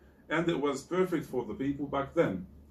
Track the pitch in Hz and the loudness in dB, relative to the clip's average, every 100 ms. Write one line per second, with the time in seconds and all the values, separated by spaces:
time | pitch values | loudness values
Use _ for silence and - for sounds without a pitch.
0 | - - - 156 170 147 143 127 - 175 | -20 -18 -4 0 2 2 2 0 -2 0
1 | 180 165 - 131 107 104 135 139 139 139 | 2 0 -2 -4 -4 -2 -2 -2 -2 -2
2 | 135 165 147 95 - - - | 0 2 2 2 -8 -16 -20